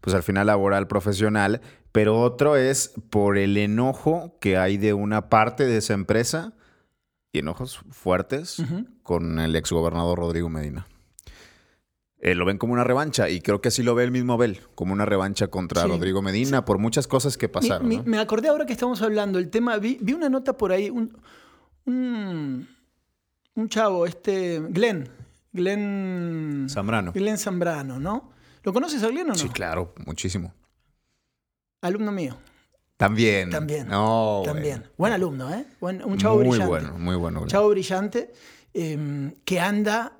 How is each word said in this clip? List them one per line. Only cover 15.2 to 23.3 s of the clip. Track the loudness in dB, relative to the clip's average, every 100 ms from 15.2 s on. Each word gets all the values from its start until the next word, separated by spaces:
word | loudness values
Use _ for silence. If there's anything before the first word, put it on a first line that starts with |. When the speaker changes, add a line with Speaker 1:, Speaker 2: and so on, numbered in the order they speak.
| 2 0 -2
Speaker 1:
contra | -2 -2 0
Speaker 2:
Sí. | 0
Speaker 1:
Rodrigo | 0 0 0
Medina, | 0 0 0 0
Speaker 2:
Sí. | 2
Speaker 1:
por | 2
muchas | 2 0 0
cosas | 0 0 -2
que | -2
Speaker 2:
Mi-, |
Speaker 1:
pasaron, | 0 0 0 0
Speaker 2:
mi-, | -2
Speaker 1:
¿no? | 0
Speaker 2:
me | -2
acordé | 0 0 2
ahora | 0 0
que |
estamos | -2 -2 -2
hablando, | 0 0 0 -2
el | 0
tema, | 0 0 0
vi, | -2 -2
vi | -2
una | -2 0
nota | 0 -2 -2
por | 0
ahí, | 0 0
un, | -2 -6 -8 -20 -20 -20 _ _ _ -4
un, | -2 -2 -4 -4 -4 -4 -6 -10 _ _ _ _ _ _